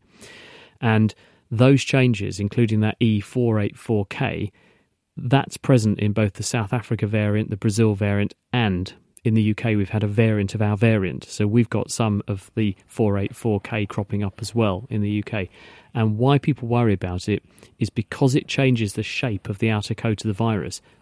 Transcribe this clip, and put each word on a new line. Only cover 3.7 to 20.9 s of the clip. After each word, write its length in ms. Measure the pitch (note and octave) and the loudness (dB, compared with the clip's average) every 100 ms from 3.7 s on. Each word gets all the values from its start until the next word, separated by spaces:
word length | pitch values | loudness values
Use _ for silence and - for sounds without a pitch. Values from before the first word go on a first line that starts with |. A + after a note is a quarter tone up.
| - | -6
four 300 | - G#2+ G2 | -2 -2 -2
K, 440 | - B2 E2+ G2 _ _ _ _ _ _ | -4 -4 -4 -6 _ _ _ _ _ _
that's 440 | - C3+ C3+ - - | -10 0 0 0 -8
present 400 | - B2+ G#2+ G2+ | 2 2 4 0
in 160 | G#2 | 0
both 200 | G2+ G#2+ | 0 -2
the 80 | - | -2
South 300 | G#2+ B2 G#2 | -6 -4 -2
Africa 340 | B2 - A2 G#2 | -4 -4 -4 -2
variant, 440 | G#2+ G#2 G#2 - | 0 0 0 -2
the 60 | G#2 | -2
Brazil 360 | A#2 G#2 A2 | -2 2 2
variant, 380 | G2+ G#2 G2+ G2+ - - | 2 0 0 -2 -6 -6
and 440 | B2 A2 F2+ F#2 - _ _ | 0 0 0 -4 -10 _ _
in 100 | A#2 | 0
the 80 | A2 | 2
U 120 | G#2+ | 2
K 200 | G#2+ A#2 | 0 0
we've 140 | G#2 G2 | 0 0
had 140 | G#2+ | -2
a 40 | G#2 | -2
variant 460 | G#2 A2+ G#2+ G2 | 2 2 2 -2
of 80 | G#2+ | -2
our 140 | G#2 G#2 | -2 2
variant. 480 | A2+ A2 F#2 B1+ | 2 2 0 -6
So 220 | - - G#2 | -10 -4 2
we've 220 | A#2 A#2 | 2 2
got 220 | A2 - | -2 -6
some 320 | - A2+ G2+ - | -2 0 0 -2
of 240 | G2 - | -8 -6
the 220 | - G#2+ F#2 _ | -2 -2 -4 _
four 320 | - G#2+ G2+ | -2 0 0
eight 160 | G2 | -4
four 260 | - A#2 G2+ | -4 -2 -2
K 240 | - A2 | -2 -6
cropping 380 | G#2 - G2+ G2+ | -4 -6 -4 -4
up 120 | G2+ - | -4 -6
as 140 | G#2+ | -6
well 320 | A#2 G#2+ F#2 A#2+ | 0 0 0 -4
in 140 | A2 | -4
the 80 | G#2 | -2
U 120 | G#2 | -2
K. 260 | G#2 A2 F#2 - - - _ | -4 -6 -8 -12 -20 -20 _
And 240 | A#2+ A2 G#2+ | 0 0 2
why 200 | C3 C#3+ | 4 4
people 300 | - C3+ A#2 | 2 -2 0
worry 240 | A#2+ A#2 | 0 2
about 360 | G2 F#2 F2+ - | 0 -2 -6 -2
it 140 | G#2 _ _ - - | -4 _ _ -20 -6
is 100 | G#2 | -4
because 460 | - - - C#3 C3+ | -4 -6 0 2 2
it 100 | - | -2
changes 460 | - C3+ A#2+ G#2+ | 0 2 2 0
the 100 | - | -4
shape 460 | A2 - C3 G2+ - | -8 -6 -6 -6 -6
of 100 | G2+ | -2
the 120 | A2+ | 0
outer 240 | G#2+ - | 0 -2
coat 300 | A2+ A#2 G#2 | -4 -2 -2
of 40 | A2 | -2
the 40 | |
virus, 480 | G2+ A2+ G#2 B1+ - _ | 0 0 0 -4 -10 _